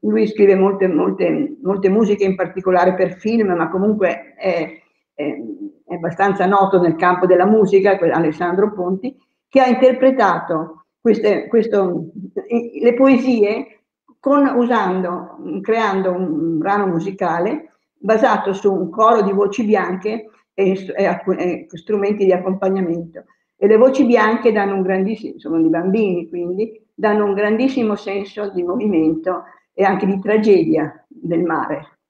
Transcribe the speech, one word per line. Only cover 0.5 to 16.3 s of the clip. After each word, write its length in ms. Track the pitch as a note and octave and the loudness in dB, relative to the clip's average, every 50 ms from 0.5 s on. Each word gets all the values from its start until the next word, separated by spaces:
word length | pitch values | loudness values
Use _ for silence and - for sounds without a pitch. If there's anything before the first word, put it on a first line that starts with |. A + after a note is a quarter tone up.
| F#3+ | 6
molte, 320 | F#3+ F#3+ G3+ G3 F#3+ G3 F#3 | 4 4 2 2 0 0 0
molte, 680 | E3+ D3 F3+ F#3+ F#3+ - F#3+ E3+ D#3 D#3 C#3 - - - | 0 0 0 -2 -2 -2 -2 -2 0 -2 -2 -4 -6 -8
molte 280 | - F3 G3 G3 G3 F#3+ | -4 -4 -4 0 2 2
musiche, 340 | F#3+ G#3+ A3+ G3 G#3 G3+ G3+ | 4 4 2 2 2 0 0
in 120 | F#3+ F#3+ | -2 -2
particolare 580 | F#3 F#3 E3+ - F#3+ F#3 F#3+ F#3 F3+ F3+ F#3 F#3 | -2 -4 -6 -6 -6 -2 0 2 2 2 2 2
per 240 | F#3 F#3+ F3 - - | 0 -2 -4 -4 -6
film, 340 | - G#3+ A#3 A#3 G#3+ F#3+ F3+ | -6 -2 0 0 0 0 0
ma 160 | E3+ E3 D#3+ | -2 -2 -4
comunque 640 | F#3 F#3 G3 G#3+ G#3+ G#3+ F#3+ F3 - - - - _ | -2 -2 0 0 0 0 0 -2 -2 -4 -10 -20 _
è, 460 | _ - F#3+ F3 E3+ D#3 D3 D#3+ - _ _ _ _ _ _ _ | _ -4 -4 -2 -2 -4 -6 -10 -18 _ _ _ _ _ _ _
è, 240 | - D3 D3 - C#3 B2+ A2 G2+ - G#2 G2+ - _ _ | -8 -6 -6 -6 -8 -12 -14 -14 -14 -14 -16 -18 _ _
è 80 | _ F3+ | _ -12
abbastanza 520 | E3+ E3 F3 E3 - F#3+ G3+ F#3+ G3 F#3+ | -8 -6 -8 -2 0 0 0 2 0 0
noto 360 | F#3 G3+ G3 G3 F#3+ F#3+ F#3 | 2 2 2 2 4 2 2
nel 140 | F3 E3+ D#3 | 2 2 0
campo 300 | - - F3+ F3+ F3 F#3 | 2 2 2 2 2 4
della 200 | F3+ F3+ F3 F3+ | 4 4 4 6
musica, 520 | G3 G#3+ A3 G#3 - G3 G3 F#3+ G3+ F#3+ F#3 | 4 4 4 4 4 4 4 4 4 2 2
que-, 140 | E3+ E3 | 2 0
Alessandro 640 | C3 D#3 E3 D#3 D#3 - F3+ F3 F3 F#3 G#3 G#3+ G#3 | 2 2 0 0 -2 -2 -4 -4 0 0 0 -2 -2
Ponti, 420 | G3+ F3+ F3+ F#3+ F#3+ - B3 C4 _ _ _ _ _ _ _ | -4 -4 -4 -4 -4 -6 -10 -12 _ _ _ _ _ _ _
che 140 | _ C4+ | _ 4
ha 60 | C4 B3+ | 4 4
interpretato 1160 | A#3+ - C4 B3+ B3+ B3+ - C4 B3+ C4 A3+ F#3+ F3 E3 - - F3 D#3 D#3+ D#3+ - - _ _ _ _ | 2 4 4 4 4 6 2 2 4 4 2 2 2 0 -2 -4 -6 -6 -6 -8 -12 -20 _ _ _ _
queste, 480 | _ A#3 G#3 - - G#3 G3 F3 - - | _ 2 2 2 2 0 0 0 -2 0
questo, 640 | - A#3 G#3 - - G3+ F#3+ F3+ F3 E3 E3 D#3 - G#3+ F#3 - _ G#3 G3 - A#3 A#3 A#3 - - - | 0 0 2 2 0 0 0 0 -2 -6 -8 -10 -14 -16 -16 -12 _ -12 -8 -4 -4 -4 -4 -4 -8 0
le 120 | - A#3+ A#3 | 0 0 2
poesie 880 | A#3+ C4+ C4+ C4+ A#3 A3+ C4 B3 A3 G3+ G3+ A3 A#3+ C#4 - _ _ _ _ _ _ _ _ _ _ | 4 4 4 4 4 2 0 2 2 2 0 0 -4 -6 -12 _ _ _ _ _ _ _ _ _ _
con, 260 | - C#4 C#4 C#4+ C#4 C4+ - A#3+ | -2 0 2 2 2 2 2 0
usando, 800 | A#3+ A#3 B3 G#3+ G3+ F#3 F#3 F#3 F3+ F3 F3+ E3+ - - - - - F3+ D#3 G3 | 0 2 0 0 0 -2 -2 -2 -4 -4 -6 -8 -10 -14 -18 -16 -12 -10 -10 -10
creando 500 | F#3+ - A3 A3+ A3+ G3+ G3 F#3+ F#3+ F#3+ | -4 -2 -2 0 0 -2 -2 0 0 -2
un 460 | F3+ F3+ F#3 F3 | -2 -2 -2 -4